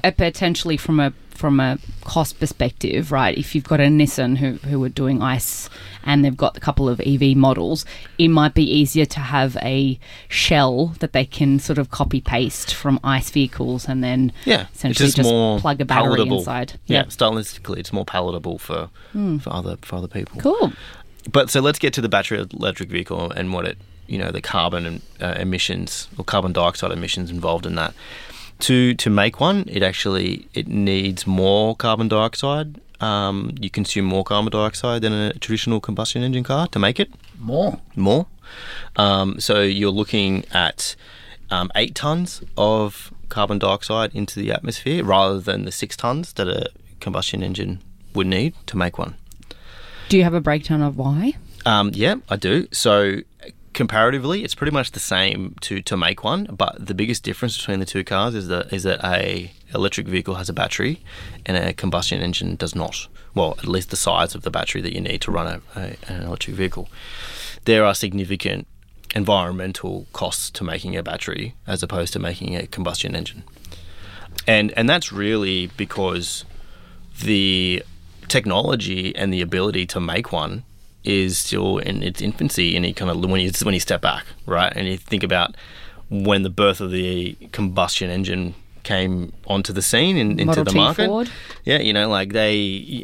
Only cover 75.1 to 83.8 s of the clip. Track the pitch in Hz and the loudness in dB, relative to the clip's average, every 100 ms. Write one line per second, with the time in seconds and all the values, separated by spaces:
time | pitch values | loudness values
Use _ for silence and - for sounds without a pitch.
75.1 | 98 101 110 98 92 90 - 95 - 95 | -2 0 0 0 0 -2 -6 -6 -2 -2
76.1 | 87 85 - - - - - - - - | -2 -4 -8 -10 -14 -16 -18 -20 -20 -16
77.1 | - 107 104 95 92 92 90 - - - | -6 0 2 4 2 2 -2 -4 -16 -20
78.1 | - - 135 104 95 113 131 95 92 92 | -14 -2 0 2 2 2 0 -2 -4 -4
79.1 | - 98 92 87 92 101 101 87 95 85 | -2 0 0 0 0 0 0 -2 -4 -2
80.1 | 87 - 85 76 98 - - - - - | -2 -2 -4 -4 -6 -12 -20 -20 -8 0
81.1 | 98 92 90 - 101 95 98 - 101 92 | 2 2 -2 -2 -2 0 0 -2 -4 -4
82.1 | 90 104 - 147 - 87 87 90 90 90 | -4 -4 -2 -2 2 2 2 0 -2 -2
83.1 | 85 92 95 92 92 107 92 | 0 0 2 2 0 0 0